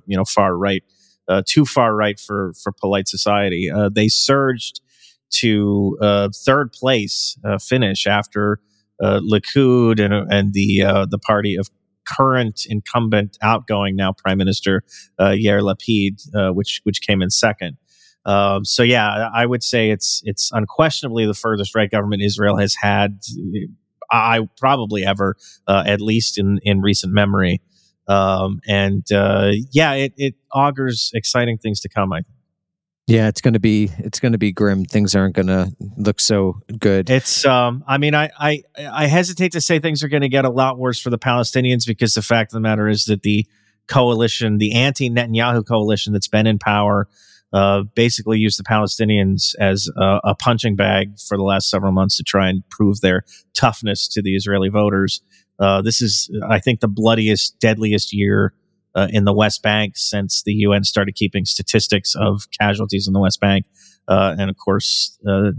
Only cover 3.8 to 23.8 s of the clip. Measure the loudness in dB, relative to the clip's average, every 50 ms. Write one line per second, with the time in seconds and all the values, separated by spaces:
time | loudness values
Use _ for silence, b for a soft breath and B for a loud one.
3.8 | 0 0 2 2 2 2 2 2 2 2 2 2 2 0 -2 -4 -6 -12 -14 -16
4.8 | _ b b b b b b b b -6 -4 0 0 2 2 2 2 2 2 0
5.8 | 0 -2 -2 0 0 2 2 2 0 -2 -4 -2 0 2 2 2 0 -4 -6 -4
6.8 | -2 0 0 0 -2 -4 -6 -6 -6 -6 -8 -8 -6 -4 -4 -4 -2 -2 0 0
7.8 | 0 0 -2 -2 0 0 0 0 -2 -4 -4 -2 0 0 -2 -4 _ _ _ _
8.8 | _ _ _ -4 0 0 0 0 0 0 0 0 0 0 0 2 4 4 4 4
9.8 | 4 4 2 2 2 0 0 -2 0 0 0 2 2 0 0 0 0 2 2 2
10.8 | 2 2 2 0 0 -2 -4 -4 0 0 0 0 0 -2 -2 -4 -6 -8 _ _
11.8 | _ _ _ _ -14 -6 -2 0 2 2 2 0 0 -2 -6 -8 -8 -6 -6 -6
12.8 | -6 -4 -2 -2 0 0 0 0 0 -2 -4 -2 0 0 0 0 -2 -4 -2 -2
13.8 | -2 -2 -2 -2 -2 -2 -4 -4 -2 -2 0 0 0 0 0 -2 0 0 0 -2
14.8 | -2 B B B B B B 0 2 2 2 2 2 2 2 2 2 0 -2 -4
15.8 | -2 -2 0 0 0 -2 -4 -8 -12 -6 -4 -2 -2 0 -2 -2 -4 -4 -6 -6
16.8 | -4 -4 -4 -4 -2 0 0 0 0 0 0 0 0 0 0 -2 -8 -12 -12 -14
17.8 | _ b b b b b b b b 0 2 2 2 2 0 -2 -2 -2 0 2
18.8 | 2 4 4 2 2 0 -2 -2 -4 -2 -2 0 0 0 0 -2 -4 -2 0 0
19.8 | 2 2 0 0 -2 -4 -4 -4 -6 -6 -6 -4 -6 -4 -4 -4 -4 -2 0 2
20.8 | 2 2 0 -4 -6 -4 -2 0 0 0 -2 -2 -2 -2 -2 -2 -4 -2 0 0
21.8 | 0 0 0 -2 -2 -2 -2 -2 -2 -2 0 0 2 2 2 2 0 -2 -2 -2
22.8 | 0 0 2 2 0 0 -2 -8 -14 -14 -12 -10 -8 -8 -6 -8 -8 -10 -14 _